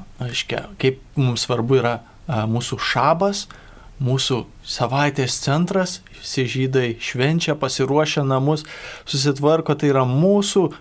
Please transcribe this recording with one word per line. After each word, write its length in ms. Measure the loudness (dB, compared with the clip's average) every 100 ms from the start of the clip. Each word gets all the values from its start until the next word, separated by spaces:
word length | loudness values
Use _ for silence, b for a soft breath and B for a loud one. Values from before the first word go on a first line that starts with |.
| -12
reiškia, 520 | -10 -6 -6 -4 -6 -8
kaip 240 | -2 0 0 -6
mums 320 | -2 0 0
svarbu 340 | -2 -2 2 2
yra, 160 | 2 -2 B B
e, 220 | -6 -4
mūsų 320 | 0 -2 -4 -6
šabas, 720 | -2 0 2 2 0 -2 -10 B B B B -4
mūsų 460 | -2 0 0 -2 -4 -18
savaitės 800 | -12 -4 -2 2 0 0 -2 -2
centras, 560 | 0 0 2 0 -2 -6 -16
visi 360 | -16 -6 -2 -2
žydai 520 | 0 0 2 0 -4
švenčia, 560 | -6 0 2 2 0 -2
pasiruošia 640 | -2 -2 2 2 2 0
namus, 400 | 0 2 2 0 -4 B B B
susitvarko, 720 | -6 0 0 2 4 4 2
tai 140 | 0 2
yra 140 | 2
mūsų 640 | 2 4 4 4 2 2 0 B